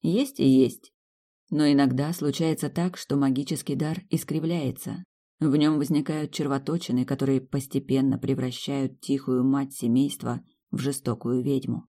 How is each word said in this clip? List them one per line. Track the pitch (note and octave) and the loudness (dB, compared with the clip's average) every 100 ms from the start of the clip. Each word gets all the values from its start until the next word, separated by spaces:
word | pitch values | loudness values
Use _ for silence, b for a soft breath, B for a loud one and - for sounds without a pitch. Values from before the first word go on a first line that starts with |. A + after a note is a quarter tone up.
Есть | E3 G3 C#4 - | 0 0 -2 2
и | C3+ | 6
есть. | C3 C3 - - _ _ _ _ _ _ | 6 6 2 -20 _ _ _ _ _ _
Но | D3 D3 | 2 4
иногда | C#3 C#3 B2+ D3 | 4 4 2 -2
случается | F3 D3 C#3 D#3+ D3+ D3 | -2 -4 0 -2 0 -4
так, | F3 F3+ F3+ | -2 -2 -4
что | - C#3+ | -4 0
магический | C#3 C3 C#3+ D#3 - C#3 | 2 0 -2 -6 -4 -4
дар | D3+ E3 - | -2 -4 -2
искривляется. | E3 - D#3 D#3+ F3 C3 A#2+ - E3 F3+ _ _ _ | -4 -2 -4 -2 -2 -4 -6 -10 -10 -12 _ _ _
В | D#3 D3 | 2 4
нём | D3+ D#3 | 4 2
возникают | C#3 D3 C#3 D#3 D3 | 2 0 0 -4 -6
червоточины, | - C#3+ C#3 C#3 E3+ - B2 B2 | -4 -2 -2 -2 -4 -2 -2 0
которые | C3+ C3+ C3+ | 0 2 0
постепенно | C3 C#3+ C3+ C#3 C3+ C3+ C3+ B2+ | 0 -6 -2 -6 0 2 2 0
превращают | C3+ C3 B2+ B2 - C#3 C3+ C3+ | -2 -2 -2 -6 -6 -4 -4 -6
тихую | - C3+ C3+ B2+ | -4 -2 0 2
мать | C3 C#3 C3+ | 2 2 -2
семейства | - A#2+ B2 C#3 - A#2+ A#2+ b b _ | -4 2 2 2 -2 -6 -6 b b _
в | - | -4
жестокую | C3 C#3 - A#2 A#2+ B2+ | -4 -2 -4 -2 -2 0
ведьму. | B2+ C3+ C3+ A#2 - | 0 -2 -2 -6 -8